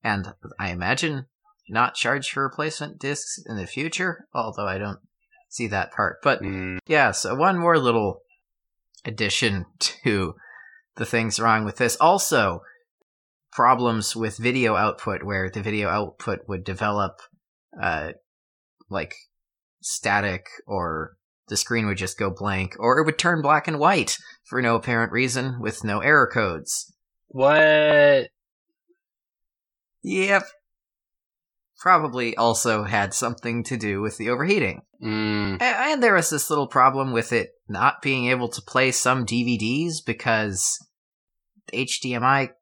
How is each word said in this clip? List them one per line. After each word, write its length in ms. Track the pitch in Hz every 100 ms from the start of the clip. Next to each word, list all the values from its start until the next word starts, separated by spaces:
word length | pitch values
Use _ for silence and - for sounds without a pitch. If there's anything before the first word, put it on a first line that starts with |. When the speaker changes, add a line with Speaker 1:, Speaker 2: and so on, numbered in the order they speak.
Speaker 1:
And 300 | 117 101 95 - - -
I 100 | 95
imagine 560 | 87 90 170 165 143 131 _ _ _ -
not 280 | 113 123 -
charge 340 | 120 135 131
for 140 | -
replacement 540 | 139 - 156 151 151 -
discs 380 | 139 143 - - -
in 120 | 107
the 100 | 87
future, 600 | - 160 - 185 165 -
although 340 | - 110 101 101
I 100 | 95
don't 220 | 101 98 _ _ _ _ _
see 180 | - 113
that 240 | 98 92
part. 280 | - 98 -
But 180 | 143 127
Speaker 2:
Mm. 360 | 98 98 92 92 -
Speaker 1:
yeah, 240 | 156 131
so 240 | 98 95 127
one 220 | 175 185
more 200 | 170 165
little 440 | 127 117 104 90 _ _ _ _ _ _ _ _
addition 600 | - 107 107 - 120 98 87
<laughs> 80 | _
to 560 | - - 139 104 90 - - - - _ _ -
the 100 | 113
things 340 | 117 113 101
wrong 260 | 113 110 107
with 100 | -
this. 200 | 120 -
Also, 640 | 160 190 - 139 101 85 - _ _ _ _ _ _ _ _
problems 640 | - 120 127 123 113 98 113
with 220 | 110 101
video 380 | 117 131 117 98
output, 480 | 107 - - 95
where 260 | 98 98 95
the 120 | 104
video 280 | 104 104 101
output 580 | 101 101 - - 95 -
would 160 | 95
develop, 560 | 95 95 107 104 95 - - _ _ _ _ -
uh, 320 | - 78 78 - _ _ _ _ _ _ _
like, 240 | 98 76 - _ _ _ _ _ _
static, 640 | - - 107 101 101 90 - - -
or 520 | 101 87 80 78 _ _ _ _
the 100 | 104
screen 280 | - 117 107
would 120 | 95
just 200 | 92 -
go 120 | 98
blank, 440 | 90 101 95 92 -
or 180 | 117 127
it 60 | 156
would 140 | 156
turn 220 | 170 165
black 260 | 147 151 -
and 100 | 151
white 400 | 156 190 - - - - _
for 160 | 123
no 140 | 123 117
apparent 360 | - 117 117
reason 480 | 117 127 127 131 123
with 240 | 110 -
no 160 | 107 104
error 280 | 139 151 120
codes. 600 | 123 101 80 76 - - _ _ _ _
Speaker 2:
What? 1040 | 131 135 151 156 151 151 147 143 139 - _ _ _ _ _ _ 349 _ _ _ _ _ _ _ _ _ _
Speaker 1:
Yep. 400 | 180 190 190 196 190 - _ _ _ _ _ _ _ _ _ _ _ _
Probably 560 | 180 180 156 123 117 107
also 460 | 117 113 123 110
had 300 | 101 107 101
something 500 | - 123 120 120 117 113
to 120 | 123
do 240 | 107 98
with 160 | 107 -
the 120 | 113
overheating. 520 | 123 160 202 110 - _ _
Speaker 2:
Mm. 560 | 110 107 107 104 104 95
Speaker 1:
A-, 20 |
and 380 | 247 226 269 302
there 100 | 240
was 160 | 190 160
this 200 | 151 -
little 180 | 151 135
problem 440 | 135 131 135 135
with 220 | 117 107
it 180 | 117 95 _ _
not 340 | 98 127 -
being 260 | 143 131 123
able 220 | 127 120
to 120 | -
play 300 | - 127 131
some 340 | 123 127 131 117
D 180 | 120
V 140 | 120 117
Ds 440 | 107 135 170 156
because 760 | - - 131 113 107 92 - - - _ _ _ _ _ _ _ -
the 100 | 110
H 220 | - -
D 120 | 131
M 100 | 120
I 280 | 123 139 127 _